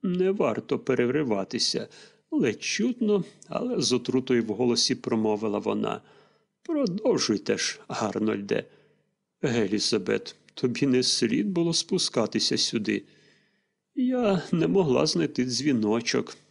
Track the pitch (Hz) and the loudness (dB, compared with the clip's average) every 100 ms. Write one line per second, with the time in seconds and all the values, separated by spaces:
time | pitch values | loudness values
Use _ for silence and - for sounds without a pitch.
0 | 196 180 185 202 135 110 - 127 - 127 | -2 0 2 2 0 0 -4 -4 0 2
1 | 123 139 143 104 95 117 - - - - | 2 2 0 -2 -2 -4 -2 -4 -6 -14
2 | - _ _ 311 151 104 - - 226 247 | -20 _ _ 0 0 0 -4 -2 -2 0
3 | 214 208 170 - - - 247 226 131 123 | 0 0 0 -12 -8 -6 -2 -2 0 0
4 | - 131 131 123 110 101 123 117 - 123 | 2 -2 2 0 0 0 2 2 2 0
5 | - 113 110 107 110 104 107 104 107 107 | 0 0 2 0 0 -2 0 -2 -2 -4
6 | - - _ _ _ _ - 311 254 180 | -10 -20 _ _ _ _ -6 -2 0 0
7 | 262 175 - 104 - 107 - - - 131 | 2 2 2 0 0 -2 -2 -6 -10 -4
8 | 110 98 107 101 101 113 - - _ _ | -2 0 0 -2 -2 -4 -4 -16 _ _
9 | _ _ _ _ 151 120 101 101 - 113 | _ _ _ _ -2 0 0 0 0 -2
10 | 95 98 - - _ - 127 117 143 127 | 0 -2 -2 -20 _ -4 -2 0 0 2
11 | 123 - 117 127 208 175 170 165 - 190 | 2 0 0 0 0 0 0 0 -2 -2
12 | - - 107 110 - 107 - 117 104 101 | 0 0 0 0 0 0 0 -2 -2 -4
13 | - _ _ _ _ _ _ _ _ - | -4 _ _ _ _ _ _ _ _ -4
14 | 254 254 226 190 - 175 160 185 165 127 | 0 2 2 0 0 0 2 4 4 4
15 | 151 175 156 - 127 120 143 127 104 113 | 2 2 -2 0 -2 0 0 2 2 0
16 | 117 123 - - _ | 0 -2 -2 -10 _